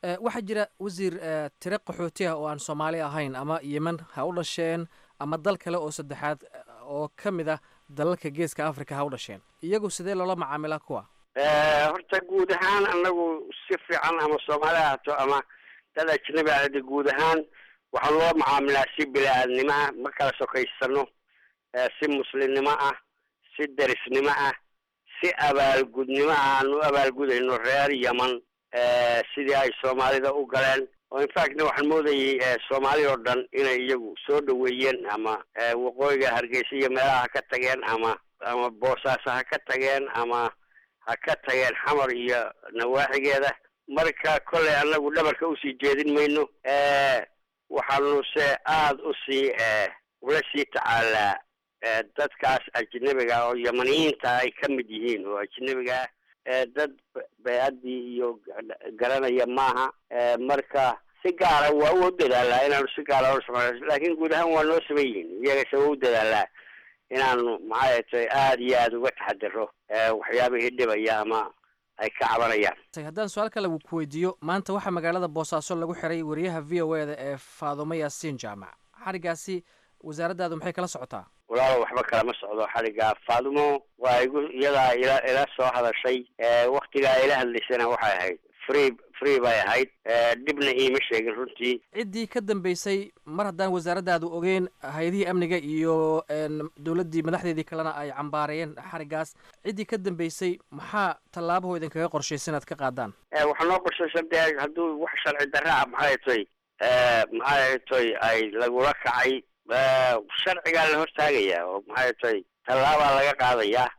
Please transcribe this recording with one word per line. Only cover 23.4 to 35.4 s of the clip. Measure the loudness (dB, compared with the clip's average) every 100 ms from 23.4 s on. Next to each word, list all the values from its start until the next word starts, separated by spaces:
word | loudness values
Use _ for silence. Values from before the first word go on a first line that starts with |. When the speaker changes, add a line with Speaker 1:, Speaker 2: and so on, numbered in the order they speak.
| _ -8
Speaker 2:
si | -8
derisnimo | 0 0 0 -2 0 2
ah, | 0 -2 -4 _ _ _ _ _ -4
si | -4 0
abaalgudnimo | 2 4 4 4 2 -2 -2 2 4
ah | 4 4 2
aan | 2
u | 2
abaalgudayno | 2 4 2 2 0 2 2 0
reer | 0 2 2
Yemen, | 0 0 0 -2 -2 _ _ _
eh, | -2 2 4 2 2 0 -4
sidii | 0 2
ay | 2 0
Soomaalida | -2 0 2 2 0
u | -2 -2
galeen. | 0 2 0 -2 _ _
Oo | -4
in | -2
fact-na | 0 -2 0 -2
waxaan | 0 2
moodayay, | 2 2 2 0 0
eh, | 0 -2 -2
Soomaali | -2 2 2 2
oo | 0
dhan | 0 -2 -2
inay | -2 0 0
iyagu | 0 -2 -4 -12 0
soo | 0
dhaweeyeen | 2 0 0 0 0 0 -4
ama, | -4 -4 -4